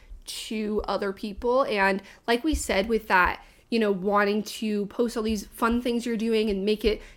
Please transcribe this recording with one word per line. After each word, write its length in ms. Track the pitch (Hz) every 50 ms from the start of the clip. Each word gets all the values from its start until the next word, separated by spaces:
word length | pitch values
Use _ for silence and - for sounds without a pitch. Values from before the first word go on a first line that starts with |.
| - - - - -
to 580 | - - - - - 226 220 214 208 214 208 - -
other 240 | 202 - 202 196 190
people. 520 | - - 214 196 - - 240 247 262 277
And 380 | - 214 202 196 196 196 196 - - - - _
like 160 | - 233 240 247
we 120 | 320 285
said 340 | - - - 226 190 202 226
with 180 | 226 220 220 -
that, 360 | 208 185 175 170 - - - - - _ _ _
you 100 | 233 226
know, 100 | 220 208
wanting 520 | 202 180 180 208 202 202 208 202 208 214 202
to 420 | - - - 226 214 208 202 202
post 300 | 196 - - 247 226 -
all 60 | 233 220
these 240 | 226 220 202 -
fun 340 | - - - 240 226 233 240
things 260 | 247 262 240 233 233
you're 100 | 240 233
doing 340 | 202 226 226 226 220 214 220
and 140 | 196 190 190
make 200 | 208 214 208 -
it 160 | 214 214 - - - -